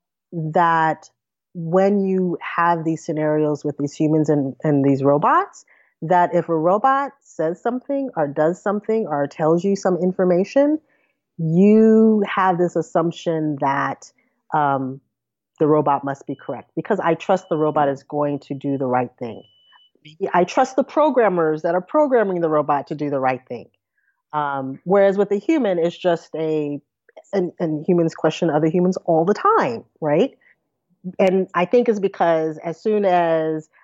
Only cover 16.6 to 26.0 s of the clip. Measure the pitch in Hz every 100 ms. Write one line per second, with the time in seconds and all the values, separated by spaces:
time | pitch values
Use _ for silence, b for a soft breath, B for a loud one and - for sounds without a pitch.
16.6 | - - - 196 160 165 - 185 - 156
17.6 | 151 147 143 131 - 147 147 143 - 139
18.6 | 143 139 131 123 123 - 117 107 - _
19.6 | _ b b _ 151 160 190 175 175 -
20.6 | 254 - - - 294 254 214 180 160 156
21.6 | 170 180 180 302 302 247 202 180 165 151
22.6 | 147 143 135 151 147 135 131 127 - 117
23.6 | - _ _ _ _ _ _ 151 143 139
24.6 | 135 139 170 196 196 196 196 202 - 320
25.6 | 220 175 175 -